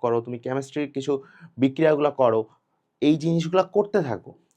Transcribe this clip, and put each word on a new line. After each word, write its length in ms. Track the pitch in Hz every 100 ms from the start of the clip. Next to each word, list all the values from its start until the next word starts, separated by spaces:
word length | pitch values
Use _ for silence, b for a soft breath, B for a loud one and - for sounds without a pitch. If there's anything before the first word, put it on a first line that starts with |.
করো, 200 | 120 117
তুমি 180 | 120 123
কেমিস্ট্রির 540 | 127 135 135 151 143
কিছু 300 | 139 135 139 B B 165 -
বিক্রিয়াগুলো 520 | 135 135 156 147 147
করো, 340 | 139 123 113 110 b _ _ _ -
এই 160 | 147 156
জিনিসগুলো 480 | 160 165 165 185
করতে 380 | 185 202 208 202
থাকো। 320 | 139 98 - - _